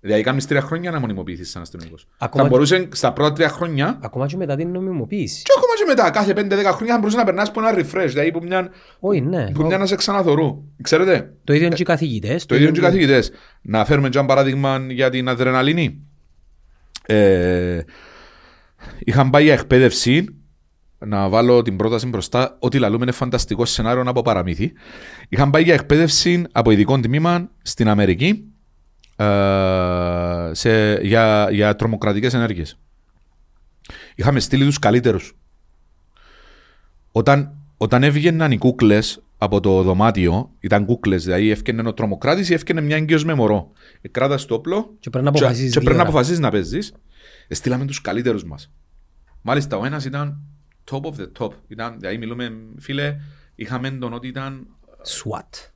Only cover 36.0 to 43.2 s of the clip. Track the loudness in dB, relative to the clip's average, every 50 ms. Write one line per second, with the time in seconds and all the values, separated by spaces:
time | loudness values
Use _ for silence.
36 | _ _ _ _ _ _ _ -20 -20 -20 -20 _ _ _ _ _ _ _ _ _
37 | _ _ _ 0 2 4 2 2 2 -4 -10 -20 -20 -20 _ _ -2 2 2 4
38 | 4 4 2 2 2 2 2 2 2 0 0 2 2 0 2 4 4 4 4 4
39 | 2 -2 -8 -12 _ _ _ _ -4 0 0 0 2 2 2 4 4 2 2 4
40 | 2 2 2 2 2 2 2 0 -4 -6 -12 _ -4 0 0 0 2 0 -2 -2
41 | 0 -2 -2 0 -2 -2 -2 0 2 0 0 0 -4 -6 -6 -4 -4 -6 -4 -4
42 | -4 -4 -4 -4 -2 -2 0 0 0 0 -2 -2 -2 -4 -4 -4 -2 -2 -2 -2
43 | 0 0 0 0